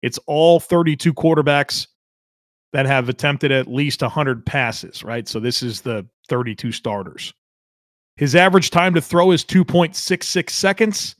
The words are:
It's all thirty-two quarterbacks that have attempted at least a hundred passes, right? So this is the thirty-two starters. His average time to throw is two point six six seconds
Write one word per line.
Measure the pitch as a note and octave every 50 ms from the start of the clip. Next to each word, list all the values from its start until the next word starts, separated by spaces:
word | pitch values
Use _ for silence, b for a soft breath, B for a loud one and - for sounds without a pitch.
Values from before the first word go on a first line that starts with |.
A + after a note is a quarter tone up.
It's | - B2 A#2+ - _
all | - D3+ D3+ D#3+ E3+ E3+ E3
thirty-two | - - F3 E3+ E3+ D#3+ D3+ - - F3 D3
quarterbacks | - - E3 D#3+ D3+ C#3+ C#3+ C#3+ C#3+ C#3+ - - - - _ _ _ _ _ _ _ _ _ _ _ _ _ _ _ _ _
that | - C#3+ C3+
have | C3+ C#3 C3 B2 A#2+
attempted | B2 - - D3 C#3+ C3+ - C#3+
at | C3+ C3+ B2+ -
least | B2 C3+ D3 D3 C3 -
a | C#3 A#2+
hundred | - D#3 D3 C3+ B2+ A#2 -
passes, | - - C#3+ B2+ A#2 A2 - - - - - -
right? | G#2 A#2 A#2+ A2 -
So | - A2+
this | A2 B2 A#2+ -
is | B2 A#2+ G#2+ -
the | - B2+ A2+ G#2+ F#2 - _ _ _ _
thirty-two | - B2 B2 A#2 G#2+ - - A#2+
starters. | A2 - _ A#2 G#2 G2+ F#2+ F2 - - - - - _ _ _ _ _ _ _ _ _ _ _ _ _ _ _ _
His | - C#3+ C#3 B2
average | F3 F3+ F#3+ F#3 F#3+ - -
time | - E3+ F3 F#3 F3+
to | E3
throw | - - - F3 F3 F#3+
is | F3+ D#3 -
two | - - F#3+ F3
point | - C3+ F3 F3 D#3+ -
six | - - - F#3 F3 -
six | - - F#3 F3 - -
seconds | - - F#3+ G3 - A3 G#3+ G3+ - - - - _